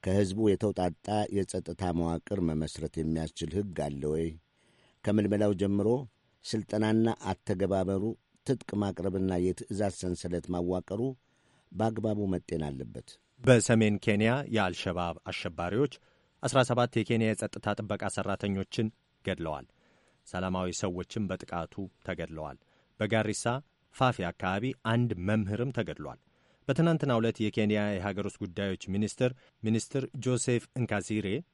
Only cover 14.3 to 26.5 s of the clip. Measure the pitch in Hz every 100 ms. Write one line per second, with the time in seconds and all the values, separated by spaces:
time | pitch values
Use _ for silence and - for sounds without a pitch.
14.3 | 131 - 110 95 87 95 87 87 80 -
15.3 | 87 92 82 87 107 139 - _ _ _
16.3 | _ 139 139 123 123 120 117 107 113 110
17.3 | 104 107 - 107 104 104 104 104 - 95
18.3 | 95 104 98 95 - 110 _ _ _ -
19.3 | 92 82 73 62 _ _ _ _ _ -
20.3 | 92 92 92 90 87 98 90 90 113 98
21.3 | 92 - 87 82 - 95 _ - 87 80
22.3 | 80 78 67 _ _ _ _ 107 110 107
23.3 | 104 117 127 - _ _ - 127 120 87
24.3 | - 92 98 127 131 110 120 120 92 90
25.3 | 110 95 107 120 110 90 76 71 - _
26.3 | _ _